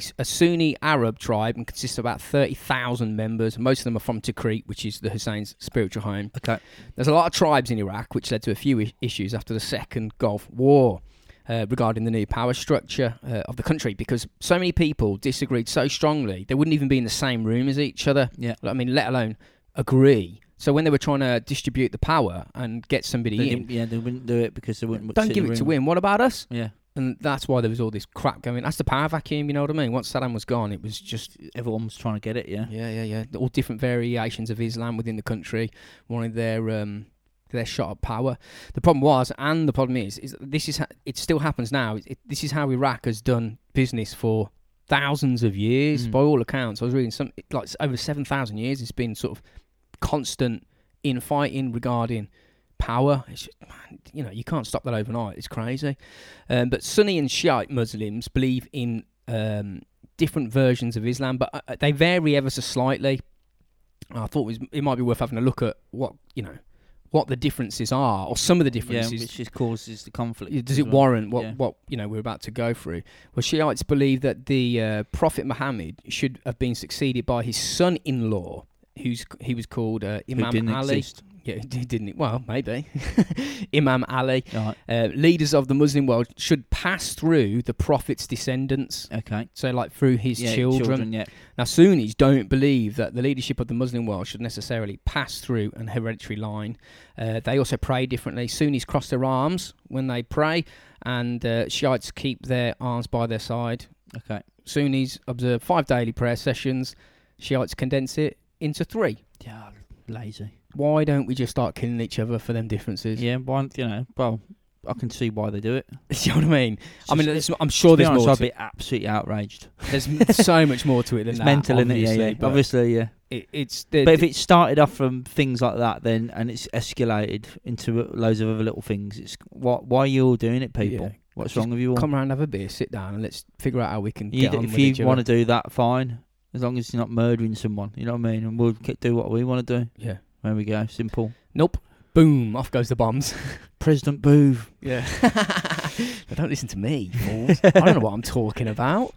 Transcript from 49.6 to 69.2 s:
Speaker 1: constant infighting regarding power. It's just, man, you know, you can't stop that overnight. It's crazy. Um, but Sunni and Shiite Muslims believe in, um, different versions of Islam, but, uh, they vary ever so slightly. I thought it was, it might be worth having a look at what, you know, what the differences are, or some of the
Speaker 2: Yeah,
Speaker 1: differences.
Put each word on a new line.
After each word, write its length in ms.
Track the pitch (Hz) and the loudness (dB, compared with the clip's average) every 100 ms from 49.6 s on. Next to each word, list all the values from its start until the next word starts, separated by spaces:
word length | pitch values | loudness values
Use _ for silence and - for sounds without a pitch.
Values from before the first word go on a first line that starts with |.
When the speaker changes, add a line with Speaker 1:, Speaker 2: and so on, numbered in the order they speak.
| _ _ _ _ | _ _ _ _
Speaker 1:
constant 680 | - 151 123 - 123 110 - _ _ _ | -4 -2 -4 -2 -2 -2 -10 _ _ _
infighting 680 | 147 127 - 147 143 135 131 | -4 -4 -2 0 0 -2 -4
regarding 560 | 120 123 120 117 117 101 _ _ _ _ _ | -4 -2 -2 -2 -4 -8 _ _ _ _ _
power. 460 | - 117 139 139 - | -4 0 2 0 -4
It's 140 | - | -16
just, 140 | - _ | -16 _
man, 380 | - - - - - | -20 -20 -20 -20 -18
you 100 | 147 | -12
know, 60 | 123 | -10
you 120 | 104 | -10
can't 240 | 120 160 110 | -6 -6 -4
stop 160 | - | -6
that 100 | 127 | -4
overnight. 440 | 113 107 117 107 - | -4 -4 -4 -6 -10
It's 100 | - | -12
crazy. 500 | - 113 135 147 139 - - - - - | -8 -6 -4 -4 -6 -12 -20 -20 -20 -4
Um, 200 | 127 123 | 0 0
but 140 | 123 | -2
Sunni 340 | - - 208 180 | -2 2 4 4
and 140 | 139 | 0
Shiite 380 | - 160 131 - | 0 2 2 0
Muslims 560 | 131 113 107 107 107 - | -2 -2 -4 -6 -6 -4
believe 400 | - 131 127 - | 0 0 0 -4
in, 320 | 147 120 113 - _ - | -6 -4 -6 -8 _ -8
um, 540 | 113 110 104 101 92 - _ - - | -4 -2 -4 -6 -10 -14 _ -20 -2
different 340 | 160 - 123 | -2 0 0
versions 440 | 123 131 123 120 117 | 4 4 4 0 -2
of 80 | 110 | -4
Islam, 300 | 123 135 127 | -2 -4 -2
but, 120 | 127 | -2
uh, 220 | 147 - 127 | -4 -10 -2
they 120 | 147 | 0
vary 420 | 143 165 180 156 143 | 4 4 4 4 2
ever 140 | 135 | 2
so 120 | 131 | -4
slightly. 600 | 123 - 127 139 135 135 - _ _ _ _ _ _ _ - | -4 0 0 0 0 -2 -6 _ _ _ _ _ _ _ -14
I 160 | 120 107 | -8 -4
thought 140 | 151 | -2
it 40 | 110 | -4
was, 140 | 113 131 | -6 -8
it 120 | 147 | -4
might 120 | 143 123 | -2 0
be 60 | |
worth 180 | 123 117 | 0 0
having 180 | - 117 | -2 0
a 40 | |
look 200 | 127 - | 0 0
at 160 | 117 - _ | -4 -4 _
what, 220 | - 127 - _ - | -8 -8 -8 _ -12
you 80 | |
know, 140 | 101 - - - _ - - | -12 -14 -20 -20 _ -20 -2
what 160 | 156 - | -2 0
the 80 | 127 | -2
differences 540 | 143 - 113 - 113 | -4 -4 -8 -6 -4
are, 340 | 131 135 101 95 | 0 0 0 -4
or 80 | 117 | -4
some 220 | - 175 | 4 4
of 60 | 143 | 4
the 40 | |
Speaker 2:
Yeah, 120 | 117 | 0
Speaker 1:
differences. 400 | - 120 113 117 | -4 -4 -4 -6